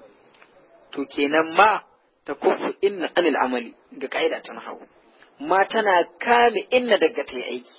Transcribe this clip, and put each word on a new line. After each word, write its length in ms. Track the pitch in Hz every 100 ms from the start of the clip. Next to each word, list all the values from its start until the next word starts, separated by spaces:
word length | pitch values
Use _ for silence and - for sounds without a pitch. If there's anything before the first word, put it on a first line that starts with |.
| - _ _ - - _ _ _ _
To 120 | - 135
kenan 480 | - 143 156 160 165
ma 240 | 214 190 - _ _ _ -
ta 80 | 143
kufu 380 | - - - -
inna 260 | 196 196 151 -
anil 220 | 170 131
amali 360 | 127 123 113 - _ 139
ga 100 | 135
ka'ida 340 | 135 160 117
ta 120 | -
nahawu. 320 | 113 - - - _ _ _ _ -
Ma 240 | 147 190 196
tana 300 | 226 208 180 160 -
kame 480 | - 240 240 208 -
inna 280 | 254 240 202
daga 260 | 160 147 -
ta 80 | 127
yi 80 |
aiki. 340 | - 127 -